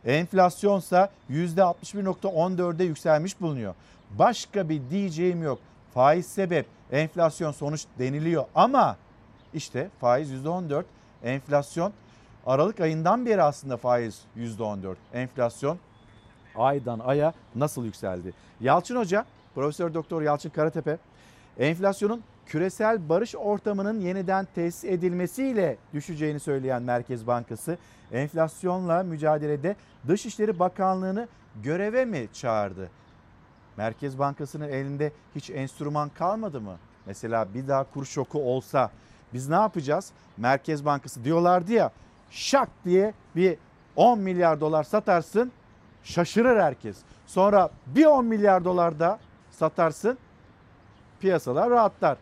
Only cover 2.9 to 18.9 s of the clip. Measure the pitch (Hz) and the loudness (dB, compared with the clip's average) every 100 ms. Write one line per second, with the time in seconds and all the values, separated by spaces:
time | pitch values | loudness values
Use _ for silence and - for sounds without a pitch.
2.9 | 147 165 151 180 - 170 135 104 90 - | -2 2 2 2 -4 -4 -4 -6 -10 -20
3.9 | - _ 101 196 233 - 202 160 156 127 | -20 _ 2 2 2 -6 -4 -2 -4 -4
4.9 | 190 196 156 180 175 156 120 - - - | -4 -4 0 -2 0 -4 -6 -10 -20 -8
5.9 | 127 135 165 - - 190 165 113 - - | 4 4 4 0 -4 0 0 -2 -14 -4
6.9 | 135 156 180 165 - 160 139 147 151 - | -2 -2 2 0 0 -6 -4 -6 -6 -10
7.9 | - 127 143 165 160 123 160 208 269 165 | -6 -4 -2 -2 -2 0 4 4 4 2
8.9 | 104 - - - - - 160 - 160 180 | 0 -16 -20 -20 -20 -12 -12 -8 -8 -8
9.9 | _ 123 127 151 131 147 180 170 143 180 | _ 2 2 0 -6 -6 -6 -4 -6 -6
10.9 | - - _ 117 135 139 143 139 - 185 | -18 -20 _ -6 -6 0 0 0 -4 -4
11.9 | - - - - - 120 135 180 220 160 | -6 -20 -20 -20 -10 0 2 2 0 -2
12.9 | 160 165 233 240 208 151 139 139 120 123 | 0 2 2 2 4 2 0 -8 -4 0
13.9 | 123 113 - - 113 117 107 110 101 95 | 0 0 -8 -18 -12 -10 -6 -6 -6 -8
14.9 | 90 - 120 127 - 117 - 139 175 _ | -12 -10 -8 -8 -4 -4 -2 -6 -6 _
15.9 | _ - - - - - 101 127 143 120 | _ -20 -20 -20 -20 -16 0 0 0 -6
16.9 | 113 127 143 156 - - 113 151 - 117 | -6 -2 0 0 -2 -12 -4 -4 -4 -8
17.9 | - 101 90 90 - - _ 123 165 175 | -6 -8 -6 -10 -16 -20 _ 2 2 2